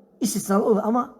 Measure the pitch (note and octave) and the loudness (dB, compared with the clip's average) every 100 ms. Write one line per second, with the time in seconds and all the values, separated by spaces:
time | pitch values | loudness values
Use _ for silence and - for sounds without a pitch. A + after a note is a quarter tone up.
0 | _ - A3+ G3+ - G3 A#3 G#3 G#3+ A#3+ | _ -6 -4 -4 0 0 2 2 2 -2
1 | - | -4